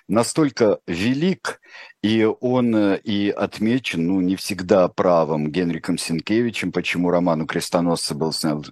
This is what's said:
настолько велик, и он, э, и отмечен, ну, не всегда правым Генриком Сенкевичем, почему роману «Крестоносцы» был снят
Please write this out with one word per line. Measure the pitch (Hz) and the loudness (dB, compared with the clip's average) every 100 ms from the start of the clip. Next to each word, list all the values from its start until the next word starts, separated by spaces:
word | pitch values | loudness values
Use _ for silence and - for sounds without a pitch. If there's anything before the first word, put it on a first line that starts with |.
| - | -2
настолько | 104 117 - 151 - 110 92 - | 0 0 0 0 2 2 2 -2
велик, | 85 110 135 175 185 - - _ - - _ | -2 0 0 0 -2 -6 -12 _ -20 -20 _
и | 104 110 | 0 2
он, | 110 107 123 127 120 | 2 2 0 2 2
э, | 110 101 95 | 2 2 0
и | - 101 101 | -2 0 0
отмечен, | - 98 - 110 127 123 82 82 | 0 -4 -2 0 0 -2 -2 0
ну, | 95 | 0
не | 90 92 | 0 -2
всегда | - 92 90 101 87 | -4 -8 2 4 4
правым | - 92 87 76 78 76 | 2 2 4 2 0 -2
Генриком | 76 87 82 - 85 | 0 -2 -2 -4 -4
Сенкевичем, | - 82 - 110 120 - 92 | -2 -6 0 0 0 -2 -4
почему | 90 85 87 87 | -4 -4 -2 2
роману | 87 87 80 80 | 2 2 0 -2
«Крестоносцы» | 87 - 90 87 80 - | -4 -2 0 0 -2 -4
был | 73 80 | -4 -4
снят | 76 80 76 73 | -2 -4 -4 -8